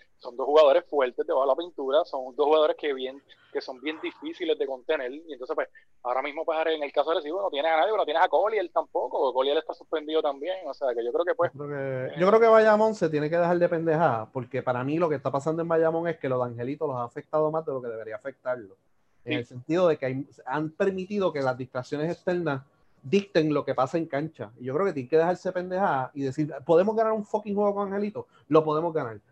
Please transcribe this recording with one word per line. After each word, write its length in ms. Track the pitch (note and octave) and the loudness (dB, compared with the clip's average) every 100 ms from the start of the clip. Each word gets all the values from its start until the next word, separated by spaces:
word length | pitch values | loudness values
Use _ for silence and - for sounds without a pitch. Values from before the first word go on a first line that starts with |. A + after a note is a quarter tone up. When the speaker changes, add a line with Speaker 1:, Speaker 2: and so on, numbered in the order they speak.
| _ _ | _ _
Speaker 1:
son 160 | B2+ A#2+ | -14 -6
dos 100 | C3 | 4
jugadores 380 | D3+ D#3 F3 - | 8 8 6 2
fuertes 420 | - B2+ - D3+ | 0 0 0 -2
debajo 180 | C#3+ C#3 | 0 2
de 20 | |
la 60 | C#3 | 0
pintura, 500 | F3 - C3+ D3+ F3 | -2 -8 0 0 0
son 300 | C3+ B2+ B2 | -6 -8 0
dos 100 | D3 | 4
jugadores 280 | D#3 D#3 E3 | 4 4 0
que 140 | D3+ | -4
bien, 280 | C3 B2+ C#3 _ - _ | -4 -8 -10 _ -20 _
que 80 | C#3+ | -10
son 180 | - B2+ | -8 -10
bien 180 | C#3 D#3+ | -10 -8
difíciles 560 | E3+ - E3 E3 E3 C#3+ | -10 -10 -14 -6 -4 -2
de 80 | C3+ | -4
contener, 440 | B2+ C#3+ D#3 B2+ | -6 -4 -4 -4
y 220 | D3 E3 | -10 -14
entonces, 220 | B2+ C3 D#3 | -14 -6 -6
pues, 120 | C3 - _ _ | -6 -10 _ _
ahora 180 | A#2+ C3 | -4 -2
mismo, 220 | D3 D3+ | -4 -6
pues, 140 | D#3+ D#3+ D#3+ | -4 -2 -2
en 160 | D#3 | -2
el 80 | C#3+ | -2
caso 180 | D3 C#3+ | -2 0
de 80 | E3+ | -2
Arecibo 240 | D3 F#3+ | -4 -6
no 80 | F#3 | -4
tienes 220 | D3 D#3+ | -2 0
a 60 | D#3+ | 2
nadie, 180 | F#3+ G#3+ | 2 0
no 100 | D3+ | 0
tienes 180 | E3 | 2
a 40 | F3+ | 2
Collier 420 | D3+ G#3 G#3+ F3+ | 4 2 0 -2
tampoco, 480 | E3 - F3 B3 G#3+ | -4 -4 -4 -4 -2
porque 160 | C3+ B2 | 0 2
Collier 220 | C3+ D3+ | 0 0
está 160 | - | -2
suspendido 480 | - - D#3+ D3+ D#3 | -12 -6 -6 -2 0
también, 360 | D3+ C#3 E3 F#3 D#3 | 0 -4 -6 -6 -8
o 60 | |
sea, 160 | - C3+ A#2 | -4 -2 -2
que 80 | |
yo 80 | A#2 | -2
creo 140 | D3 F3 | 0 0
que, 100 | E3 | 0
pues, 160 | E3+ | -2
Speaker 2:
Yo 60 | C#3 | -4
creo 100 | D3 | -8
que, 440 | C#3+ C3+ C3 C3 | -6 -6 -6 -6
Speaker 1:
eh, 60 | D#3+ | 0
Speaker 2:
yo 80 | F#3+ | 4
creo 120 | A3+ | 6
que 80 | A3+ | 8
Bayamón 460 | A3 A3 G#3+ A3 | 8 8 6 4
se 160 | G#3+ E3 | 2 0
tiene 200 | D3+ D3+ | 0 0
que 80 | E3+ | 2
dejar 200 | E3+ F3 | 2 2
de 120 | F3 | 2
pendejada, 580 | E3 E3 D#3 D#3 A2+ A2 | 2 2 4 2 2 -4
porque 300 | C3 A#2 B2+ | -8 -6 -4
para 200 | C3 B2 | -2 -2
mí 140 | C3+ D#3+ | -2 0
lo 120 | E3+ | 0
que 60 | C#3 | -2
está 160 | C3+ | -2
pasando 300 | C#3 D3+ D#3+ | -2 -2 -2
en 60 | E3 | 0
Bayamón 400 | E3 D#3+ E3 E3+ | 2 2 0 -4
es 100 | D#3+ | -4
que 120 | C3 | -4
lo 80 | B2+ | -2
de 60 | A#2+ | -2
Angelito 340 | A#2 B2+ D3 D3+ | -6 -8 -6 -4
los 100 | B2 | -4
ha 60 | |
afectado 480 | A#2+ D3 - D#3 D#3 | -6 -10 -4 0 0
más 140 | D#3+ D#3+ | -2 -4
de 80 | |
lo 80 | C3+ | -6
que 60 | B2 | -8
debería 280 | A2 A2 G#2+ | -10 -10 -10
afectarlo, 600 | C3+ - B2+ B2 F#2+ - _ _ _ _ | -12 -8 -6 -6 -8 -20 _ _ _ _
en 100 | A#2+ | -6
Speaker 1:
Sí. 40 | B2 | -6
Speaker 2:
el 60 | A#2+ | -6
sentido 420 | B2+ B2+ E3+ F3+ | -12 -2 2 4
de 100 | D3+ | 2
que 80 | C3 | -2
hay, 200 | C3 C#3+ - B2+ | -4 -8 -14 -6
han 260 | C#3+ D#3 | -4 -4
permitido 600 | D#3 G3 F#3+ F#3 G#3 F3+ | -2 -2 -2 -6 -2 0
que 100 | D3 | 0
las 160 | C3 B2 | -2 -2
distracciones 540 | B2+ B2+ - D3 E3 | -6 -8 -6 -4 -4
externas 520 | E3 F#3+ F3 D#3+ C3+ - _ _ _ | -4 -2 -2 -2 -4 -8 _ _ _
dicten 500 | C3 G3 G3 E3+ D#3 | 0 0 2 2 2
lo 100 | D3 | 0
que 120 | C3+ B2 | -2 0
pasa 220 | C3+ E3+ | 0 -2
en 80 | E3 | -2
cancha, 460 | C#3 D#3 - G#2+ A#2+ | -4 -4 -8 -14 -10
y 60 | B2+ | -6
yo 80 | |
creo 120 | D3 G3 | -2 -2
que 80 | |
tienen 160 | D3 B2 | -4 2
que 80 | D#3+ | 4
dejarse 340 | E3 F3+ F#3 | 4 0 -4
pendejada 600 | F3+ F3+ F#3 G3 C3+ B2+ | -6 -4 0 0 0 -2
y 100 | C#3+ | -4
decir, 280 | C3+ D3 D3+ C#3 C3 | -4 -2 -4 -4 4
"Podemos 300 | E3 G3+ A3 | 4 6 2
ganar 180 | A3 | 0
un 100 | A3 | 0
fucking 320 | G#3 G#3+ G#3+ G3+ | -2 -6 -2 0
juego 200 | G#3 G3+ | 0 0
con 120 | G3+ | -4
Angelito", 400 | G3 G#3 - - _ - | -4 -4 -6 -14 _ 4
lo 140 | D#3 | 4
podemos 300 | D#3 D3+ E3+ | 4 0 0
ganar, 260 | D#3 B2 G#2+ - | -2 -4 -8 -18